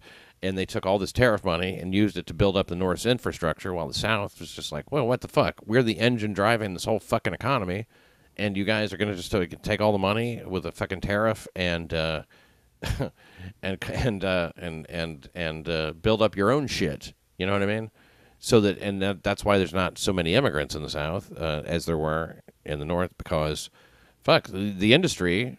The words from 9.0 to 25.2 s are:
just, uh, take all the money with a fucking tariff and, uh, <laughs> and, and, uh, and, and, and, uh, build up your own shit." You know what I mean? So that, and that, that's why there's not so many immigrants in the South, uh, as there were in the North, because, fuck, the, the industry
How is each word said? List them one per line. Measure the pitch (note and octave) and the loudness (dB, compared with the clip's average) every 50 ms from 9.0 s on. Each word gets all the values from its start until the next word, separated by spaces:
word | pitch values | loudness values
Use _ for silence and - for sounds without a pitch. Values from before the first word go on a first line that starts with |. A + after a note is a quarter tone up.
| G2+ G#2 G2+ | -2 -2 -2
just, | F2 F2 - - | -4 -6 -2 0
uh, | G#2 F2+ E2 - - | 0 0 0 -4 -10
take | - - G#2+ G2+ | -2 -2 0 2
all | G#2+ G#2+ G#2 | 4 2 4
the | G2+ | 4
money | F#2+ F#2+ G#2 A2+ A#2 A#2+ A#2 A2 - | 2 2 2 2 0 -2 -4 -8 -8
with | - F#2 F#2 D2+ | -4 -4 -4 -4
a | E2+ - | -4 -6
fucking | - G#2 F#2+ G2 F2+ | -6 -4 -4 -4 -6
tariff | - F#2+ G2+ G#2 G#2+ A2+ A2 - - - - | -2 0 0 2 2 2 0 0 -6 -12 -6
and, | - F2+ F2 E2+ E2+ E2+ D#2+ E2 | -2 0 0 0 -2 -2 -2 -2
uh, | D#2+ D#2+ D#2+ D#2+ D#2 - _ - - _ _ _ _ _ _ _ _ | -2 0 0 -2 -4 -6 _ -20 -20 _ _ _ _ _ _ _ _
<laughs> | - - - - C3+ - - _ - - - - F2+ F#2 - _ | -4 -4 -2 -2 -4 -6 -8 _ -20 -20 -18 -16 -16 -16 -14 _
and, | - F#2 F#2+ F2+ - - | -6 -6 -6 -6 -6 -6
and, | - - - C3 G#2 G2 F2 | -4 0 0 0 0 0 0
uh, | F#2+ F#2 F2+ E2+ E2 - - | 0 2 2 0 -2 -4 -8
and, | F2 F2 D#2+ D#2+ D2+ - | -8 -8 -8 -8 -10 -8
and, | - E2+ E2 E2 D#2+ C#2 C2 - _ | -6 -6 -6 -6 -6 -12 -14 -14 _
and, | F2+ F2 D#2+ D#2 D#2+ D2+ D#2+ | -6 -4 -4 -4 -6 -4 -2
uh, | E2+ D#2+ D#2 D#2 D#2+ | -2 0 -2 -2 -4
build | E2 - A2 A2 G#2+ | -2 2 2 4 6
up | A2 G#2+ - | 4 2 4
your | F#2+ G2 G#2 | 4 2 4
own | B2+ D3 D3 A#2 | 4 2 0 -2
shit." | - - G2+ D#2+ C#2 - - - - _ _ _ _ _ | -2 -2 -2 -2 -2 -4 -10 -16 -18 _ _ _ _ _
You | F2+ | -2
know | F#2+ G2+ | 0 2
what | G2+ G2 | 0 0
I | G2+ | 0
mean? | G#2 A2 A2 A2 - _ _ _ _ _ _ _ _ _ | 0 -2 -4 -8 -12 _ _ _ _ _ _ _ _ _
So | - - B2+ A2+ | -2 4 4 6
that, | G#2 G2+ F#2 - | 6 6 2 0
and | - G#2 G2 G2 | -2 -4 -2 0
that, | F#2+ G2 G2+ E2+ _ | -2 -2 -2 -2 _
that's | G2+ G2+ - - | -2 -2 0 2
why | G#2 G2+ G2 | 4 4 4
there's | F#2+ E2+ D#2 | 4 2 2
not | F#2 F#2 E2 - - | 0 0 0 -2 -2
so | - - | -2 0
many | G2 F#2 E2+ D#2+ F2+ | 0 2 2 4 4
immigrants | B2 C#3+ A#2 C#2+ D2+ D2 - - | 4 4 2 2 0 -2 -2 -4
in | D2+ D2+ | -8 -6
the | C2+ | -6
South, | C#2+ D2+ D2 D#2 E2+ G2 F#2 - - - | -4 -4 -2 -2 -2 -4 -6 -8 -10 -6
uh, | E2 D#2+ D2+ D2+ - | -4 -2 -2 -4 -4
as | - D#2 E2+ D2+ | -2 -4 -2 0
there | - E2 D#2 | 0 0 0
were | D#2 D#2 D#2 D#2+ E2 - - - - - _ _ _ | 0 0 0 -2 -4 -6 -10 -16 -20 -20 _ _ _
in | - D2+ D2 | -8 -8 -6
the | D2 | -4
North, | D2+ F2 F2 F2+ F2 - _ | -2 -2 -2 -2 -2 -6 _
because, | - - F2+ D#2 D2+ D#2 D#2 D#2 - - _ - _ _ _ _ _ _ _ _ | -6 -2 0 0 2 0 -2 -4 -8 -12 _ -20 _ _ _ _ _ _ _ _
fuck, | _ - D#3+ D#3+ - - | _ 4 4 4 4 0
the, | - F#2+ G2+ G#2 G2+ | -6 -4 -4 -4 -2
the | F2+ F#2+ G#2+ A#2+ | 2 6 6 6
industry | D#3+ F#3+ D#3 - - | 6 6 2 0 0